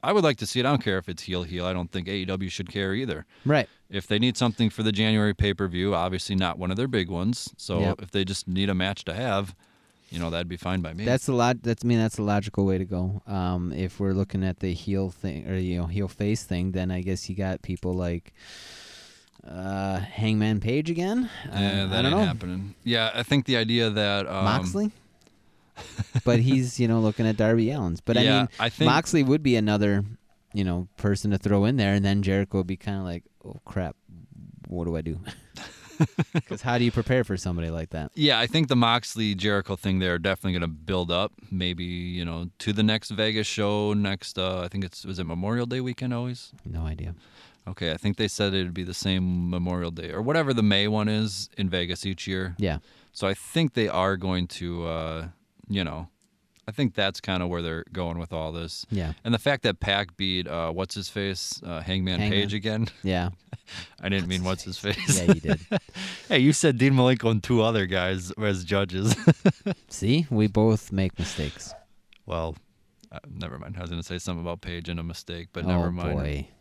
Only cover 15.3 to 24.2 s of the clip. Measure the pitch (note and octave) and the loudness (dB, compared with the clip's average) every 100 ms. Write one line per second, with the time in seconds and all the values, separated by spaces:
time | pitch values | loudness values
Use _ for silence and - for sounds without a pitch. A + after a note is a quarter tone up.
15.3 | D2 - F#2 F2+ F2 E2+ F#2 G2 - G#2 | -6 -4 -2 0 -2 -2 -2 -4 -2 -2
16.3 | A2 - F2+ F#2 F#2 F#2 F2+ F2+ F#2 - | -2 -2 -2 0 0 -2 -2 -2 -4 -4
17.3 | F#2+ F#2+ F#2 - F2+ F2+ F2+ F2 E2+ - | -4 -2 -4 -6 -6 -2 -2 -2 -4 -8
18.3 | _ - - - - - - - - _ | _ -20 -20 -20 -20 -20 -20 -20 -20 _
19.3 | _ - F2+ F#2+ G2 G2 F#2+ F#2 - G#2+ | _ -16 -10 -6 -4 -2 -2 -4 -2 2
20.3 | G#2+ G#2 G#2+ G#2+ C3 D#3 E3+ F3+ A#3 A#3+ | 2 2 2 0 0 0 -2 0 0 -2
21.3 | - - G2 G2 G2 F#2+ F#2+ F#2 F3 G#3 | -6 -8 0 0 2 0 2 2 4 2
22.3 | A#2+ F#2+ F2+ G2 - - A#2 A2+ A2+ A#2 | 0 -4 -6 -8 -8 -2 2 2 0 2
23.3 | C#3+ C3 B2 A2+ A#2 A2+ G#2 G#2 G2+ | 2 4 2 4 4 2 2 2 2